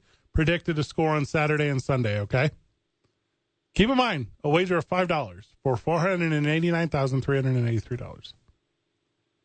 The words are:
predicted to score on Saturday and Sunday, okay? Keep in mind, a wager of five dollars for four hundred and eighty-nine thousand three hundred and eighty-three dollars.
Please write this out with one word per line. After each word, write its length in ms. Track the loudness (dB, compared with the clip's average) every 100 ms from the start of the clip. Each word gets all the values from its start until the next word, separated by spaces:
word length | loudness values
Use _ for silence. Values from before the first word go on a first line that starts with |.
| _ _ _
predicted 420 | 0 0 0 -2 -4
to 80 |
score 280 | -4 0 0
on 120 | 0 0
Saturday 440 | 0 0 2 0
and 120 | 0
Sunday, 380 | 0 0 0 -2
okay? 300 | -2 0 0 -2 _ _ _ _ _ _ _ _ _ _ _ 2
Keep 140 | 4
in 60 | 4
mind, 300 | 2 0 -6 -6
a 60 | 0
wager 260 | 2 2 0
of 60 | 0
five 220 | -2 0
dollars 480 | 0 -4 -10 -20 _
for 140 | -2 -2
four 220 | 0 0
hundred 340 | 0 0 0
and 120 | 0 2
eighty-nine 440 | 2 2 0 0
thousand 320 | 0 0 -2
three 160 | 0 0
hundred 180 | 2 0
and 120 | 0
eighty-three 280 | -2 -4 -8
dollars. 360 | -10 -16 -20 -20 _ _ _ _ _ _ _ _ _ _